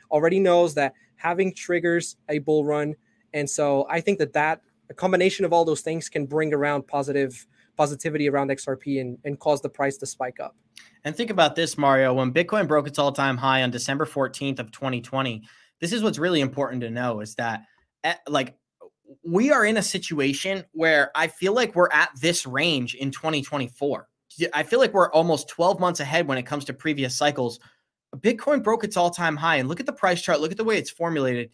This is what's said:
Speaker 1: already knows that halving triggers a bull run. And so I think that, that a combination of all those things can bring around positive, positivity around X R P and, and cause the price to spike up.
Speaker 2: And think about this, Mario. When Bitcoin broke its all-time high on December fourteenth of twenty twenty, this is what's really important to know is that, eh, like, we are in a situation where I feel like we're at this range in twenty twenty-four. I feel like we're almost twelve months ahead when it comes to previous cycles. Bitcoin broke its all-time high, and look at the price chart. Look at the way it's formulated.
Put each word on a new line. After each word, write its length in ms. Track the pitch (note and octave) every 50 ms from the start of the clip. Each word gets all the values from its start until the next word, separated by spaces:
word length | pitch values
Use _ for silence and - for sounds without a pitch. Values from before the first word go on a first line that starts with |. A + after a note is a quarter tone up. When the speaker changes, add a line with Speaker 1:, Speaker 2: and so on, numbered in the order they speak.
| _ -
Speaker 1:
already 280 | - D3+ D#3 E3 F#3 F#3+
knows 360 | F#3+ F3+ F3 F3 F3 E3 C#3+
that 200 | D3 C#3 C3 - _ _ _ _
halving 360 | - - E3 F3 F3+ F#3+ F#3
triggers 640 | F#3 - - - F3 E3+ E3 E3+ E3+ F3 E3 - - _ _ -
a 100 | D3+ D3+
bull 260 | C#3 D#3 D#3 D3+ C#3+
run. 300 | D3 D3 D3 D3 D3+ D3+ - _ _ _ _ _ _
And 180 | - D3 C#3+ C#3
so 360 | - - D3 C#3+ C#3 C3+ - -
I 100 | D#3 E3+
think 180 | D#3+ G3+ G3+ -
that, 120 | D3+ D3 -
that 260 | D3+ D3+ D#3 - - _ _ _ _ _ -
a 60 | -
combination 500 | - F3 F#3 F#3 F3 F#3 F#3+ - - F#3+
of 80 | E3
all 120 | E3+ E3+ E3
those 160 | D#3+ D3+ -
things 280 | - D#3+ D#3+ D#3+ - -
can 180 | - D#3 C#3+
bring 280 | C3 D3 D#3 D#3 D3+ D3+
around 320 | C#3+ C#3+ D3 C#3+ C#3 C#3
positive, 580 | - D3 C#3+ C#3 C#3+ C#3 C#3+ C#3 C3 B2+ - - _ _ _ _ _ _
positivity 520 | - D3+ C#3+ D3 - - E3 D3+ D3+ D3 C#3+
around 240 | C#3 C#3 C#3 C#3
X 160 | C3+ C3+ - C#3
R 80 | C3+
P 240 | C3 - C#3+ C#3 C3
and, 180 | B2+ B2 B2 - -
and 140 | C#3+ C#3+ C#3
cause 220 | - D#3 D3 C#3
the 80 | - C#3
price 280 | - - C#3 C#3 C#3 -
to 80 | C#3
spike 320 | - - - C3 B2+ - -
up. 160 | - - - _ _ _ _ - - - _ _ -
Speaker 2:
And 100 | D3 D#3+
think 160 | - A#3+ A3
about 260 | G#3 F#3 D#3 D3 C#3+
this, 200 | E3 E3 D3+ -
Mario. 380 | D3+ C#3+ C#3 C3+ C3+ C3+ C3 B2+
When 180 | C3 C3 B2+
Bitcoin 360 | B2+ E3 F3 F3 G#3+ G#3+ F#3 D3
broke 180 | D3+ D3 C#3+
its 120 | D3 C#3 -
all-time 360 | C#3+ C#3+ C#3 D3 C#3 C3+ B2+
high 260 | B2 C3+ C3+ C3 C3
on 80 | B2+ B2
December 320 | B2 A#2+ - - C3+ C#3+ D3+
fourteenth 560 | C#3+ - C#3+ C3 C3 - - C#3 C#3 C3+ C3
of 100 | A#2 G#2+
twenty 300 | - - C3+ C3 B2+ A#2+
twenty, 420 | B2 - C3+ C3+ C3+ B2+ A2+ A2 - - - - _ _ _ _
this 120 | E3 E3+
is 100 | A3 A#3
what's 160 | G#3+ A3 G#3+ C#3
really 220 | D#3+ F#3 F3 D3+
important 420 | C3+ B2+ B2+ C#3 C#3 A#2 B2+ B2
to 80 | A#2+ A2+
know 300 | A2+ A#2+ B2 B2 A2+ G#2+
is 140 | G#2+ G#2+ -
that, 260 | - A#2 A#2 A2 G#2+ - _ _ _ _ _ _ _ -
eh, 100 | D#3+ E3+ - _ C#3+
like, 280 | D3 C#3+ C3 B2 - _ _ _ _ _ E2+ - _ _ _ - C#3 - -
we 260 | E3+ E3+ G3+ B3 C#4+
are 140 | D4 B3 G#3
in 120 | G#3+ A3+
a 60 | G#3
situation 840 | - - - F#3 - - E3 D3 C3+ C#3 C#3 - - F#3+ G3 F#3+ - _
where 380 | - D#3+ E3 D#3+ D#3 D3 C#3+ - -
I 100 | D#3 E3
feel 260 | E3 - - F3+ F#3+
like 220 | G#3+ B3+ A#3+ - -
we're 160 | F3 F3+ -
at 180 | D3+ D3+ E3+ - - B2+
this 260 | B2+ E3+ E3+ - -
range 480 | C3 B2 C3+ D#3+ F3 D#3 C3 B2 A2+ -
in 160 | B2 C#3 C#3
twenty 320 | C3+ - - D#3+ D#3 C#3+
twenty-four. 640 | C3+ - D3+ C#3 B2 B2 - - C#3+ C#3+ A#2 E2 - _ _ _ _ _ - D#3 E3 - D3
I 80 | D3
feel 160 | D3+ - A3+ B3+
like 160 | C4 - F#3+
we're 180 | F#3+ E3+ E3+
almost 360 | - D#3+ E3 E3+ D#3 C#3 - -
twelve 320 | - - E3+ F#3 G3+ E3
months 200 | F3+ F3 E3+ -
ahead 280 | C#3+ C3+ D#3 E3+ E3+ C#3
when 100 | C3 B2+
it 80 | B2+
comes 180 | - D3 D3 C#3
to 60 | -
previous 440 | C3 - - D#3 D3 C#3 C3+ B2 B2+
cycles. 420 | - D3 D3 C#3+ C#3 B2 A#2 - - - _ _ _ _ _ _ _ _ _ -
Bitcoin 460 | C3 - A3 A3+ G#3+ - C#4 D4 C4+
broke 220 | G#3 G#3+ A3+ A3+ A3+
its 120 | G#3 -
all-time 400 | F#3 F3 F3 F3 F3 F3 D#3+ D3+
high, 200 | D3 D#3+ E3 D#3+
and 120 | C3+ B2+ C3
look 120 | F3 -
at 60 | -
the 60 | -
price 300 | - - - F#3 F3+ F3
chart. 180 | - - D#3+ C#3+
Look 120 | D#3 E3
at 40 | G3
the 80 | G#3+ A3
way 140 | A3+ G#3+ -
it's 120 | G#3+ -
formulated. 600 | - - E3+ E3+ D#3+ D3 C3+ B2+ B2 A#2+ A#2+ A#2